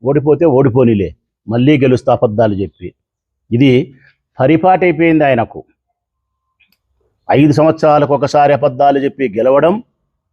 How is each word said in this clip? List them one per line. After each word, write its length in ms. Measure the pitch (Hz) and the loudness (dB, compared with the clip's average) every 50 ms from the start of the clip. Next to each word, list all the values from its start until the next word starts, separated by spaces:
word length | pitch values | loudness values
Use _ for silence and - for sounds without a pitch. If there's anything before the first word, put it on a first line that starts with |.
| 117 | -4
ఓడిపోతే 420 | 123 143 147 131 156 147 - 170 | -2 -2 -2 0 0 0 2 2
ఓడిపోనీలే, 720 | 160 131 127 127 131 110 127 127 117 113 101 95 76 - _ _ _ _ _ _ - | 2 2 2 2 2 2 2 2 2 2 0 -2 -6 -8 _ _ _ _ _ _ -8
మళ్ళీ 300 | 110 120 123 143 151 131 | -4 -2 0 2 2 2
గెలుస్తా 360 | 135 131 127 120 - - 120 | 2 0 0 0 0 -2 -2
అబద్ధాలు 400 | 110 123 120 104 107 113 107 104 | 0 -2 -2 -2 0 -2 -2 -2
చెప్పి. 400 | 95 98 82 - _ 90 87 - _ _ _ _ _ _ _ _ _ _ - | -4 -8 -10 -10 _ -18 -18 -18 _ _ _ _ _ _ _ _ _ _ -6
ఇది 420 | 110 120 143 135 123 127 - - - _ _ _ _ _ _ _ _ - | -2 0 2 2 2 0 0 -4 -10 _ _ _ _ _ _ _ _ -2
పరిపాటైపోయింది 840 | 131 135 160 160 165 185 185 175 185 180 160 147 170 165 160 156 151 | 0 0 0 2 2 2 0 2 0 0 0 0 0 0 2 2 2
ఆయనకు. 400 | 139 131 113 110 - - 90 - _ _ _ _ _ _ _ _ _ _ _ _ _ _ _ _ _ _ _ _ _ _ _ _ _ _ _ _ _ _ _ _ - | 0 0 -2 -2 -6 -8 -18 -20 _ _ _ _ _ _ _ _ _ _ _ _ _ _ _ _ _ _ _ _ _ _ _ _ _ _ _ _ _ _ _ _ -2
ఐదు 200 | - 135 147 151 | 0 2 2 2
సంవత్సరాలకు 600 | 143 151 151 160 156 - - 156 147 151 147 135 147 | 2 2 2 0 0 0 0 2 2 2 0 0 -2
ఒకసారి 400 | 131 139 135 - 147 143 143 143 | -2 -2 -2 0 2 2 2 0
అబద్ధాలు 460 | 127 139 143 127 131 143 143 139 139 | 0 -2 -2 -2 0 0 0 0 0
చెప్పి 300 | 135 139 - - 135 117 | -2 -6 -6 -4 -6 -4
గెలవడం, 540 | 92 113 113 131 135 143 147 170 196 226 - _ _ _ _ _ _ _ _ _ | -2 -2 0 0 2 2 2 0 -2 -2 -8 _ _ _ _ _ _ _ _ _